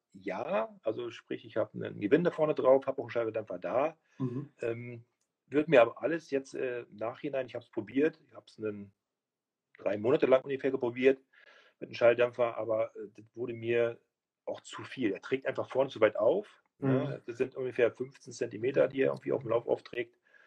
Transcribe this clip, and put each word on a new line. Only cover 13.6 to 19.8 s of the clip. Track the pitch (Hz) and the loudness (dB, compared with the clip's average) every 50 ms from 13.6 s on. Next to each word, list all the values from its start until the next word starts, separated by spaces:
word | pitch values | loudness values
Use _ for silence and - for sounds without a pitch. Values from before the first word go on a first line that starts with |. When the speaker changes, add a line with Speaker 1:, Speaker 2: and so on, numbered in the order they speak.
| 113 117 120 117 117 117 117 - _ _ _ _ _ _ _ _ _ | -2 0 2 2 2 2 0 -6 _ _ _ _ _ _ _ _ _
Speaker 1:
auch | - - - | -10 -10 -10
zu | - - - - 113 | -12 -14 -14 -14 -14
viel. | - - 135 127 101 | -12 -4 -2 -2 0
Er | 95 - | -2 -2
trägt | - - 135 135 - 135 | -4 -4 -4 -4 -2 -4
einfach | 123 117 107 - | -4 -4 -6 -2
vorne | - 127 139 135 | 0 0 0 0
zu | - 110 | 2 4
weit | 107 104 - - | 4 4 4 4
auf, | 107 120 160 196 214 - - _ _ _ _ _ | 4 4 4 2 0 -6 -12 _ _ _ _ _
ne? | 139 135 131 131 135 135 135 - | 0 2 2 2 0 -2 -6 -8
Speaker 2:
Mhm. | - | -10
Speaker 1:
Das | - 113 - | -8 -6 -4
sind | 131 127 - | -4 -4 -4
ungefähr | 135 131 127 120 - 120 110 | -6 -8 -4 0 2 2 2
fünfzehn | - - 127 135 - _ _ 131 | 2 -2 -8 -10 -12 _ _ -16
Zentimeter, | 120 - 123 113 113 104 110 131 135 139 143 127 | -10 -8 -8 -6 -6 -4 -4 0 2 4 2 2
die | 131 135 | 2 2
er | 131 139 | 0 0
irgendwie | 143 135 - 135 135 | 0 -2 -4 -4 -4
auf | - | -2
dem | 135 - | -2 0
Lauf | 117 117 - - | -2 0 0 0
aufträgt. | 127 - | -2 -2